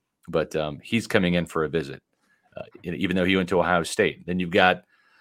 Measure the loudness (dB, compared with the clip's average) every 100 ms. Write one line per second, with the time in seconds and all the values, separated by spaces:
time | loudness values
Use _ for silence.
0 | _ _ -6 -4 -2 -4 -4 -8 -4 -4
1 | 0 2 4 2 0 -2 -2 -2 -4 -10
2 | _ _ _ _ _ -18 -18 -14 -10 -4
3 | -2 0 2 2 2 0 2 0 0 0
4 | 0 -2 -6 -4 0 4 4 2 -6 _
5 | _ _